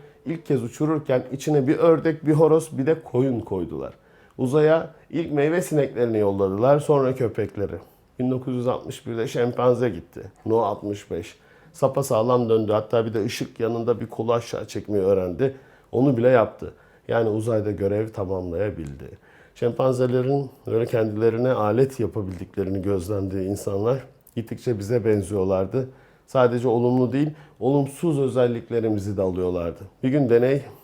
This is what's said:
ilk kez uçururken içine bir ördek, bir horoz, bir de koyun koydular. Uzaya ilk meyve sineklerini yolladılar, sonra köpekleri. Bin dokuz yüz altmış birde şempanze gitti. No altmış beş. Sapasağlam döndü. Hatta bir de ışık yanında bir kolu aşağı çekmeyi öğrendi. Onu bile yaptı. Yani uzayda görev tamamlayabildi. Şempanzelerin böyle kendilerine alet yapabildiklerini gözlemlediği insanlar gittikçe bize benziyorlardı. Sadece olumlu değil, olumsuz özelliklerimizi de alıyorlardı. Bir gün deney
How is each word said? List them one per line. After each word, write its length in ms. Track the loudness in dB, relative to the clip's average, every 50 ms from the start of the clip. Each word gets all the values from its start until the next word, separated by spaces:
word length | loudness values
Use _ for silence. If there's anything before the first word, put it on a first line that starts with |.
| -18 -20 -20 _ -10
ilk 200 | -8 -8 -8 -4
kez 160 | -2 -2 -2 -2
uçururken 600 | -4 -6 -4 -2 -2 -2 -2 -2 0 -2 -2 -2 -4 -10
içine 340 | -8 -2 0 2 2 2
bir 120 | 2 2 4
ördek, 480 | 4 4 4 4 4 0 -2 -2 0
bir 60 | 0 4
horoz, 460 | 6 6 6 6 4 0 -2 -6 -4
bir 80 | 0
de 160 | 0 0 -2 -2
koyun 380 | -4 0 0 0 0 0 -4
koydular. 540 | -4 -6 -6 -6 -6 -6 -8 -8 -10 -10 -12 -16 _ _ _ _ _ _ _ -6
Uzaya 520 | -4 0 2 4 4 6 4 4 2 -2 -14 -20 -18 -8
ilk 220 | -6 -6 -4 -2 0
meyve 300 | 0 2 2 2 0 -2
sineklerini 560 | 0 0 0 0 0 0 0 0 0 2 2
yolladılar, 600 | 2 2 2 2 0 0 0 2 4 4 4 4
sonra 340 | 4 2 2 2 2 2 0
köpekleri. 640 | 0 -2 -4 -2 -2 -6 -4 -4 -6 -6 -6 -6 -8 -14 -16 _ _ _ _ _ -4
Bin 120 | -2 -2
dokuz 240 | -2 -2 -4 -4 -4
yüz 140 | -4 -2 -2
altmış 380 | -2 -4 -6 -10 -14 -12 -10
birde 220 | -8 -6 -4 -4 -4
şempanze 600 | -2 -2 -2 -2 0 2 2 2 4 2 2 -2
gitti. 320 | -2 -4 -12 -14 -16 -16 -16 -16 -18 _ -4
No 120 | 0 0 2
altmış 520 | 2 0 -2 -4 -6 -8 -8 -8 -8 -8
beş. 260 | -8 -8 -8 -10 -16 _ _ _ -20 -20 -20 -18 -6
Sapasağlam 760 | -2 -2 0 0 0 -2 0 0 2 2 4 2 2 2 2
döndü. 240 | 2 2 2 2 0
Hatta 340 | 0 0 0 0 0 0
bir 80 | 0 -2
de 100 | -2 -2
ışık 360 | -2 -4 -6 -8 -8 -6 -4
yanında 400 | -4 -2 -2 -2 0 -2 -2 -2
bir 60 | -4
kolu 260 | -10 -8 -6 -2 0 0
aşağı 340 | -2 -2 -4 -8 -8 -8
çekmeyi 380 | -8 -10 -10 -8 -4 -2 0 2
öğrendi. 520 | 4 4 2 2 -2 -2 -2 -2 -2 -2 -4 -18 -20 -20 -20 _ -6 -2
Onu 240 | 0 2 2 2
bile 120 | 4 4 6
yaptı. 460 | 6 6 4 4 0 -10 -14 -14 -14 _ _ _ _ _ _ -2
Yani 200 | 0 0 2 2
uzayda 420 | 0 -2 -2 0 0 0 0 -2
görev 380 | -4 -2 -2 0 0 0 -2 -4
tamamlayabildi. 1120 | -6 -8 -6 -6 -4 -6 -6 -6 -4 -2 -2 -4 -4 -8 -10 -12 -12 -14 -16 -18 -18 -20 _ -20 -20 -20 -20 -20 _
Şempanzelerin 960 | -4 -2 -2 0 2 2 2 2 2 2 2 2 0 0 2 0 -2 -2 -4 -10 -14 -8
böyle 200 | -2 0 0 0
kendilerine 680 | 0 0 0 0 0 0 2 2 2 2 2 2 0 2
alet 480 | 2 2 2 4 4 2 2 2 -4
yapabildiklerini 800 | -4 -4 -2 -4 -6 -6 -6 -10 -12 -10 -4 -4 -2 -2 -2 -2 -2
gözlemlediği 640 | -2 -2 -2 -2 -4 -4 -4 -4 -4 -4 -4 -2 -2
insanlar 500 | -4 -4 -4 -4 -2 -2 0 0 0 -2 -4 -12 -20 _ _ -12 -10
gittikçe 420 | -8 -8 -8 -8 -8 -4 -4 -4 -4
bize 260 | -2 -2 -2 0 2
benziyorlardı. 840 | 2 2 2 0 -2 -2 0 0 2 2 0 0 0 -2 -4 -4 -4 -10 -20 -20 _ _ _ _
Sadece 420 | _ 2 4 4 4 4 2 0 2
olumlu 440 | 2 2 2 2 2 2 2 0 0
değil, 180 | 0 -2 -2 -4 -10 -18 -20 _ -4
olumsuz 600 | -2 2 2 2 0 0 -4 -4 -2 0 0 2
özelliklerimizi 960 | 0 0 2 2 2 2 2 -2 -6 -4 -2 0 0 0 0 0 -2 -4 -2
de 60 | 0 0
alıyorlardı. 580 | 0 0 0 -2 -2 -2 -2 -4 -4 -6 -8 -14 -20 _ _ -2
Bir 60 | 0
gün 220 | 2 2 4 6
deney 320 | 6 6 6 4 2 0 -2 -6 -18 -20